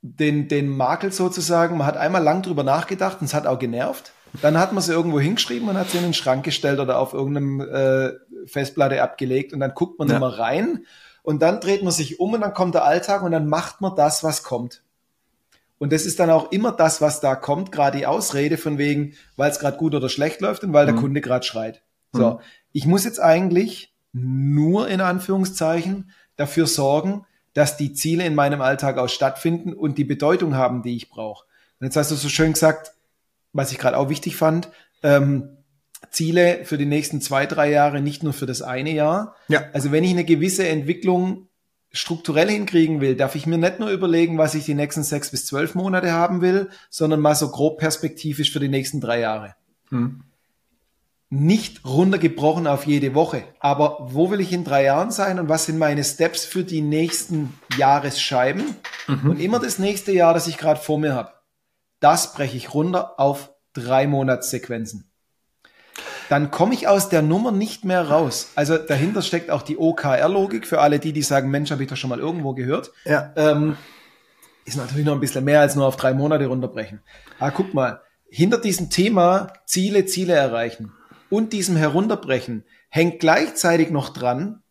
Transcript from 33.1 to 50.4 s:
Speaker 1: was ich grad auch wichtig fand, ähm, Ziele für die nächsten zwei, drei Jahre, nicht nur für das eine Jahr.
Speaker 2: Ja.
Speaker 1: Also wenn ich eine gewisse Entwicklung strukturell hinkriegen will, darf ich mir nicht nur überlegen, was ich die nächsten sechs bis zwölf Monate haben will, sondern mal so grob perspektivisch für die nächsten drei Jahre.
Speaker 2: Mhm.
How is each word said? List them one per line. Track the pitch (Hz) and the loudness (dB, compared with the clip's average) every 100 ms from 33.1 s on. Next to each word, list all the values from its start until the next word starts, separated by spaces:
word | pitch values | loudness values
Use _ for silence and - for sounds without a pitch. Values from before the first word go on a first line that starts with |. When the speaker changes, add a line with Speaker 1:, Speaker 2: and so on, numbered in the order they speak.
| _ _ _ _ | _ _ _ _
Speaker 1:
was | 147 135 | -4 -4
ich | 131 | 0
grad | 131 123 | 0 0
auch | 135 | -2
wichtig | 147 - - | -2 -6 0
fand, | 160 160 170 - _ _ | 0 0 -4 -14 _ _
ähm, | 151 143 139 139 - - _ _ _ - - | 2 4 4 0 -4 -18 _ _ _ -20 -10
Ziele | - 160 170 175 175 | -4 0 4 4 2
für | 175 147 | -4 -4
die | 143 | 0
nächsten | 147 147 147 | -2 -2 -6
zwei, | - 135 143 | -2 -2 0
drei | 151 147 | 0 2
Jahre, | 147 147 143 | 4 2 2
nicht | 143 143 | -4 -4
nur | 156 | -6
für | 135 131 | -4 -6
das | 120 | -6
eine | - 127 147 | -6 -6 -4
Jahr. | 156 151 180 220 - _ | 0 0 0 -4 -14 _
Speaker 2:
Ja. | 151 - | 0 0
Speaker 1:
Also | 143 139 | -4 0
wenn | 151 | 2
ich | 185 | 2
eine | 175 160 | 0 2
gewisse | 160 180 185 185 | 2 2 0 0
Entwicklung | 156 143 180 185 180 185 202 - _ _ _ _ | 0 -2 -2 0 0 0 -6 -12 _ _ _ _
strukturell | - - 170 - 151 185 | -10 -6 -8 -2 2 2
hinkriegen | 208 196 170 160 156 | 0 2 2 4 2
will, | 139 131 | 0 0
darf | 170 160 | 0 -2
ich | 147 | -2
mir | 165 | 2
nicht | 175 190 | 0 0
nur | 214 | -4
überlegen, | 196 185 165 170 160 | -2 2 2 2 2
was | 156 | 0
ich | 151 147 | 0 -2
die | 147 | -2
nächsten | 147 160 | -2 -2
sechs | 143 147 - | -4 -4 -6
bis | 120 - | -8 -6
zwölf | 139 156 | -4 -2
Monate | 180 190 185 180 | -2 -2 0 0
haben | 165 175 180 | 2 2 2
will, | 180 190 190 - _ | 2 2 0 -10 _
sondern | - 156 156 | -2 2 4
mal | 151 151 | 4 4
so | 147 | 0
grob | - 151 156 | 0 0 0
perspektivisch | 160 - 160 - 156 147 143 | -2 -2 -6 -6 -8 -2 -2
für | 151 | -2
die | 139 | -2
nächsten | 135 135 147 | -2 -2 -6
drei | 113 120 | -2 0
Jahre. | 110 107 104 - _ _ _ | 0 -4 -8 -20 _ _ _
Speaker 2:
Mhm. | 131 123 139 - _ | -4 -4 -6 -20 _